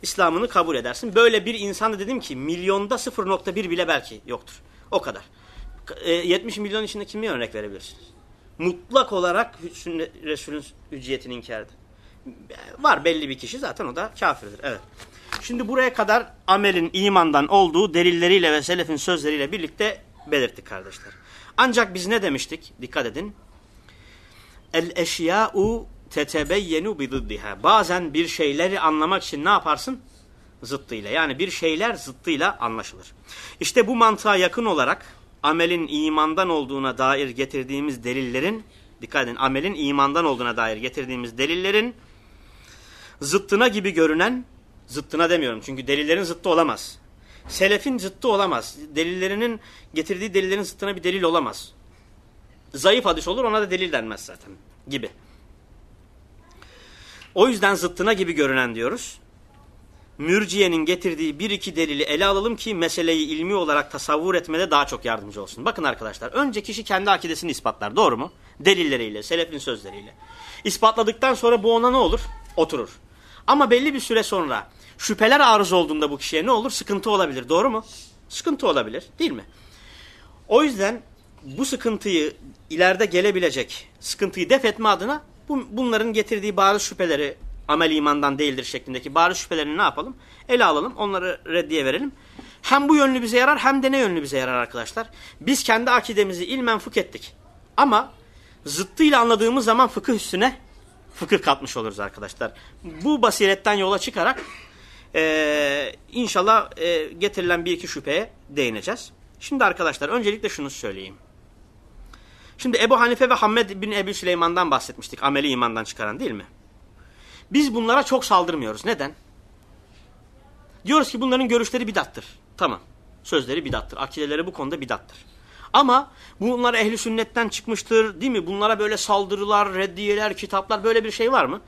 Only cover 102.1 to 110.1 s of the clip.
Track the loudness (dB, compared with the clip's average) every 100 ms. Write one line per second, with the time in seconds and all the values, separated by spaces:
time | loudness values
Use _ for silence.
102.1 | -10 -14 -8 -8 -8 -20 -18 -16 -6 0
103.1 | 2 2 4 2 2 0 0 0 -2 -4
104.1 | -2 -2 -2 -10 -18 -20 -20 -20 -20 -6
105.1 | -2 0 2 0 0 0 -2 -4 -10 -10
106.1 | -6 -2 0 4 4 2 -4 -2 -2 -4
107.1 | -4 -4 -2 0 0 0 -4 -6 -8 -2
108.1 | -2 -4 -12 -10 -2 -2 -2 -6 -8 -10
109.1 | -20 -20 -18 -6 2 2 2 -2 0 -2